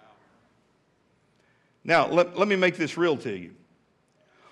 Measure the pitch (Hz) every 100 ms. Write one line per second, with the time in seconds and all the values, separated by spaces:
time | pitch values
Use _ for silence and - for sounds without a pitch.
0 | 110 107 _ _ _ _ _ _ _ _
1 | _ _ _ _ _ _ _ _ - 160
2 | 135 165 175 175 208 196 185 170 156 -
3 | 170 135 127 98 85 - _ _ _ _
4 | _ _ _ _ _